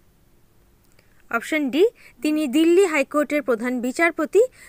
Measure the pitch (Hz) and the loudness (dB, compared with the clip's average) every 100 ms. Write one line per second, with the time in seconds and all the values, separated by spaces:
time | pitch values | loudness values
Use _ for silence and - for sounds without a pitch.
0 | _ _ _ _ _ _ _ _ _ _ | _ _ _ _ _ _ _ _ _ _
1 | _ _ - 233 - 311 277 269 440 - | _ _ -8 -8 -4 -4 -2 2 0 0
2 | - _ 302 302 302 269 330 349 392 311 | -20 _ -4 -2 0 2 4 4 4 0
3 | 269 294 294 294 262 226 247 254 240 254 | -2 -2 -2 -2 -2 -4 -4 -6 -4 -2
4 | 339 330 302 381 508 - | -2 -2 0 2 0 -2